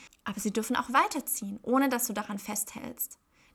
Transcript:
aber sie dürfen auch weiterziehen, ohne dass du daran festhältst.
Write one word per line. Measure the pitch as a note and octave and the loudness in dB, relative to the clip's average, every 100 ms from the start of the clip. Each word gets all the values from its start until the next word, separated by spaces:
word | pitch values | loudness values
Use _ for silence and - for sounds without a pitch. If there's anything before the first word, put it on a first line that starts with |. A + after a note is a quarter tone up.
| - - | -20 -12
aber | - - | -8 -2
sie | G#3+ | 0
dürfen | A3 A3 B3 | 0 2 0
auch | - | 4
weiterziehen, | C4+ G4+ D4 - - G3 G3+ | 4 4 0 -4 -4 -4 -6
ohne | G#3+ C4 C#4 | 2 4 4
dass | A#3+ - | 2 0
du | |
daran | G#3 G#3 G3+ | -2 -4 -6
festhältst. | - G#3 - - - - G3+ - _ _ _ | -4 -4 -6 -8 -8 -6 -8 -10 _ _ _